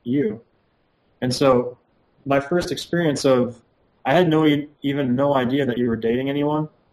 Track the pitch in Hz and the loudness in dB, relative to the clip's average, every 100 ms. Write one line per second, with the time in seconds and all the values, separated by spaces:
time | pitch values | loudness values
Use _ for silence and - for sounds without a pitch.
0 | 120 143 117 104 - _ _ _ _ _ | -4 -2 -2 -4 -12 _ _ _ _ _
1 | _ _ 127 120 139 123 123 - _ _ | _ _ -6 0 2 2 0 -10 _ _
2 | _ _ 135 139 139 175 170 135 - 170 | _ _ -2 -2 0 -2 -2 -8 -4 -2
3 | 165 135 139 127 117 - _ _ _ _ | 0 0 2 2 0 -6 _ _ _ _
4 | 127 160 175 156 156 143 147 _ 139 139 | 0 2 4 4 4 2 -2 _ -4 -2
5 | 131 123 143 135 120 139 131 117 123 113 | 0 0 2 2 0 0 -2 -2 -2 -2
6 | 113 120 139 143 147 151 156 _ _ | -2 -2 -2 -2 -2 -2 -6 _ _